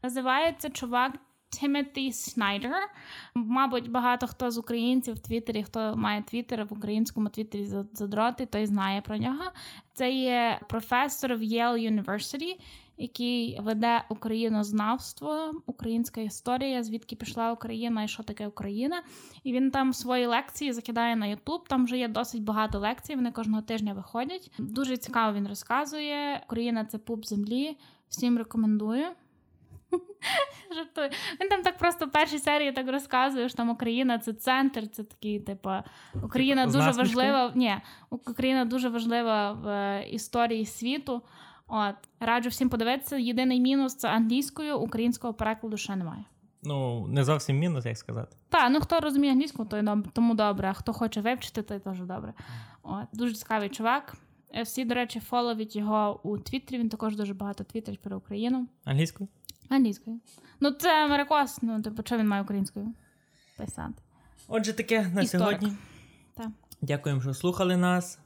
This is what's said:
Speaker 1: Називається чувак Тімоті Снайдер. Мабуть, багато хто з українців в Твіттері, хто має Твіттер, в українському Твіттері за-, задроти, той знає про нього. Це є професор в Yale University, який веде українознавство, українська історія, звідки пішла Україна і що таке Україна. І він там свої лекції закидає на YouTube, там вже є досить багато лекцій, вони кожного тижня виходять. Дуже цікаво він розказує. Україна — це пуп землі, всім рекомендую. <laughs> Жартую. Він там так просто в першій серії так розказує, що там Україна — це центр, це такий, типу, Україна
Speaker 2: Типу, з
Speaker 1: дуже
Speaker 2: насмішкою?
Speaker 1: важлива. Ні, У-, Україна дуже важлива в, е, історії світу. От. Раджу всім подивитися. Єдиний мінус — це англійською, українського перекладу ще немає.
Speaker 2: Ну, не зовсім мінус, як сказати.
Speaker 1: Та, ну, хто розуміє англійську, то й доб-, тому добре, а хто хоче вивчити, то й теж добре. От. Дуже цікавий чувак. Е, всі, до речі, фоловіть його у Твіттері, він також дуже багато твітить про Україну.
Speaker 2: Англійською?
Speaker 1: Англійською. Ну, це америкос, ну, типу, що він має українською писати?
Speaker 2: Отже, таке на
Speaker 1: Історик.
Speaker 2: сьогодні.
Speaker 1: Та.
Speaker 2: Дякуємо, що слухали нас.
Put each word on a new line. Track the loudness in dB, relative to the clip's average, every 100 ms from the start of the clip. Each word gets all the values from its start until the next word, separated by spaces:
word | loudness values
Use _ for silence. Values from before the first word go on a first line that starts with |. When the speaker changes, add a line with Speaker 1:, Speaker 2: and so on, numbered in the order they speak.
Speaker 1:
Називається | -2 0 2 4 4 0 -8
чувак | -6 0 2 2 -2 _ _ _
Тімоті | -2 2 2 0 -2 -4
Снайдер. | -4 -4 0 0 0 -2 -2 -4 -8 -18 -18 -6 -4
Мабуть, | 0 2 4 2 -2
багато | 0 2 2 -2
хто | -2 -2
з | -2
українців | -2 0 4 2 0 -8
в |
Твіттері, | -4 -4 -2 -4
хто | -4 -4 -2 0
має | 0 -2
Твіттер, | -4 -6 -4 -6 -6
в |
українському | -6 -2 0 0 0 -2
Твіттері | -2 -6 -6 -4
за-, | -6 -6
задроти, | -6 -4 0 0 -2 -4
той | -2 0
знає | 0 0 -2
про | -4 -4
нього. | -2 -2 -6 -10 -18 -20 _
Це | -2 0
є | 2 2 2 2 0 -4
професор | -6 0 2 2 -2 -2 0
в |
Yale | 0 2 2 2 2 0
University, | 0 -4 -4 -6 -6 -8 -14 -20 -20 -12
який | -10 -4 -2 0 -2 -4
веде | -2 2 4 2 0
українознавство, | -6 -2 0 2 2 2 2 2 0 -4 -8 -4 -2 -4 -6 -10
українська | -8 -2 0 -2 -4
історія, | -6 -6 -2 -2 0 -2
звідки | -2 -6 -8 -12
пішла | -8 -2 -2
Україна | -2 -6 -4 -2 0
і | -2
що | -6
таке | -10 -8 -8
Україна. | -6 -6 -2 -2 -4 -8 -20 -20 -10
І | -2
він | 2 4
там | 4 2
свої | 0 0 2 4
лекції | 2 0 -4 -2
закидає | -2 -2 0 2 2
на | 0
YouTube, | -4 -4 -6 0
там | 2 4
вже | 2
є | 0
досить | -2 -2 -4
багато | -2 0 0 0
лекцій, | -2 -4 -4 -2
вони | 0
кожного | 0 0 0
тижня | 0 -2 -2
виходять. | -4 -6 -4 -4 -6 -12 -8
Дуже | -6 -2 -2 -2
цікаво | -2 2 2
він | 0 -4
розказує. | -6 -2 -2 0 -6 -4 -4 -2 -4 -4
Україна — | -2 0 0 -2
це | -8
пуп | -6 -6 -2
землі, | -2 0 0 -2 -6 -18 _ _
всім | -2 2 2
рекомендую. | 2 2 4 4 2 0 -2 -6 _ _ _ _ _ -20 _
<laughs> | -4 -4 -8 -2 0 0 -6 -10 -8
Жартую. | -6 -4 -4 -4 -8 -4
Він | 2
там | 4
так | 2 4
просто | 2 2 2
в |
першій | 4 4 2
серії | 2 2 2
так | -2 -2
розказує, | -4 2 4 4 2 -2
що | 0
там | -2
Україна — | 0 0 2 2 2
це | -2
центр, | -4 2 4 4 2 -8
це | -10
такий, | -14 -8 -4 -4
типу, | -6 -6 -4 -4 -6 -20 -10 -8
Україна | -2 2 4 4
Speaker 2:
Типу, | 4
з | 6
Speaker 1:
дуже | 6
Speaker 2:
насмішкою? | 4 2 4 4
Speaker 1:
важлива. | 4 2 2
Ні, | 2 0 -6 -20 -12
У-, | -10
Україна | -8 -2 2 2 2
дуже | 0 0
важлива | 0 0 0 2 2 0
в, | -2 -4
е, | -2 0 -2 -4
історії | -8 -2 0 2 2 -2
світу. | -4 -2 -2 -2 -4 -6 -20 -20 -20 -6
От. | -2 -2 -4 -16 _
Раджу | 2 2 2
всім | 0 0
подивитися. | 2 2 0 -2 -2
Єдиний | 0 2 2 4
мінус — | 4 4 2 0
це | 2
англійською, | 4 4 2 0 -4 -4 -2
українського | -2 0 0 0 -4
перекладу | -2 -2 -2 -6 -6
ще | -4 -4
немає. | -4 -8 -14 _ _ _
Speaker 2:
Ну, | -4 -2 0 -2 0
не | 4
зовсім | 4 4 2 2
мінус, | 2 0 -2
як | -6
сказати. | -6 -6 -8 -14 _
Speaker 1:
Та, | 4 6
ну, | 4
хто | 4 2
розуміє | 4 4 6
англійську, | 4 2 -2 -4
то | 0
й |
доб-, | 2 2 0
тому | 2 4
добре, | 6 4 2 -2
а |
хто | -2 -4
хоче | -2 -2 0
вивчити, | 0 -2 -4 -8
то | -6 -8
й |
теж | -6 -8
добре. | -6 -8 -10 -12 -14 -14 -14 -18
От. | -8 -8 -8
Дуже | -4 -2
цікавий | -4 -2 0 0
чувак. | 0 2 0 -2 -18 -20 _ _ -8
Е, |
всі, | -4 -2 0
до | 0
речі, | -2 -4
фоловіть | -2 0 0 -2 -4 -2
його | 0 2 2 0
у | -4 -6
Твіттері, | -4 -6 -4 -2
він | -2
також | 0 -4 -2
дуже | -4
багато | -4 -6 -8
твітить | -8 -8 -8 -10
про | -8 -10
Україну. | -8 -4 0 0 -2 _ 0
Speaker 2:
Англійською? | 2 2 -2 -12 _ -20 -20 0
Speaker 1:
Англійською. | 4 4 2 -8 -12 _ -20 -20 0
Ну, | 0
це | 2 4 6 6
америкос, | 4 4 4 4 0
ну, | -2 -2
типу, | -4 -6 -2
що | 2
він | 2
має | 2
українською | 0 -2 -2 -4 -8 -10 _ _ _ _ _ -12
писати? | -10 -8 -10 -10 _ _ -20 -20 -4
Speaker 2:
Отже, | -2 0
таке | -2 0 2
на | 2 2
Speaker 1:
Історик. | 2 4 4 2
Speaker 2:
сьогодні. | -2 -4 -14 -20 -20 -20 _
Speaker 1:
Та. | -10 -10 -10 _ -8
Speaker 2:
Дякуємо, | -4 -2 0 -2
що | -2
слухали | -2 -2 0 2 4
нас. | 4 2 -2 -12